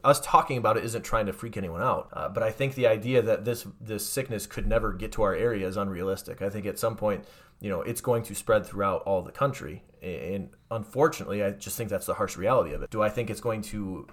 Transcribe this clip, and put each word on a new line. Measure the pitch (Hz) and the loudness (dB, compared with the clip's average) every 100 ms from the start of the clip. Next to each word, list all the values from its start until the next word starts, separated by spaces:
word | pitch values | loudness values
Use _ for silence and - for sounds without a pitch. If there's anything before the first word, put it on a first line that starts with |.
us | 131 143 | 6 6
talking | - - - 123 | 8 6 6 2
about | 110 110 | 2 2
it | |
isn't | 113 110 | 0 -4
trying | - 113 104 | 0 0 0
to | |
freak | 95 117 104 | -4 -6 -6
anyone | 92 82 | -4 -2
out, | 123 90 - | 0 0 -2
uh, | - 76 | -6 -4
but | 107 | 0
I | 113 | 0
think | 110 135 135 | 0 -2 4
the | 117 | 4
idea | 110 117 127 | 4 4 4
that | 110 92 110 | 4 2 0
this, | 117 98 - | -4 -6 -12
this | 110 104 - | -6 -6 -4
sickness | 135 131 107 - | -4 -2 -4 -6
could | - 101 | -2 2
never | 113 107 | 2 2
get | 90 107 | -4 -6
to | - | 0
our | 101 | 2
area | 87 120 104 92 | 4 2 2 -2
is | 98 | -2
unrealistic. | 98 87 95 95 - - | -2 -2 -2 -2 -6 -6
I | 98 | -4
think | 107 98 | -4 -6
at | - | -2
some | 113 110 | -2 0
point, | 104 98 - - - - | 0 0 -6 -20 -20 -10
you | 104 | -4
know, | 90 | -2
it's | - 120 | -2 -4
going | - 117 | 0 0
to | 101 98 | 0 -6
spread | - 107 90 | 2 2 2
throughout | 98 98 85 | -2 0 0
all | - 92 | 2 0
the | 85 | 0
country, | - 139 - 76 85 - - | -2 -2 -2 -10 -12 -16 -14
and | 90 76 80 98 - - - | -8 -6 -4 -6 -6 -12 -8
unfortunately, | 113 104 127 156 - - 101 | -6 -4 2 2 2 -6 -2
I | 101 | -2
just | 101 101 - | -2 -8 -6
think | 107 | -2
that's | 98 - | -2 -2
the | |
harsh | 85 98 - | -2 -2 0
reality | 101 127 82 | 2 2 2
of | 71 | -2
it. | - | -6
Do | 107 | 0
I | 107 | 0
think | 123 101 | 0 -4
it's | - | -4
going | 117 107 | -4 -4
to | 104 104 95 87 - | -4 -6 -6 -8 -8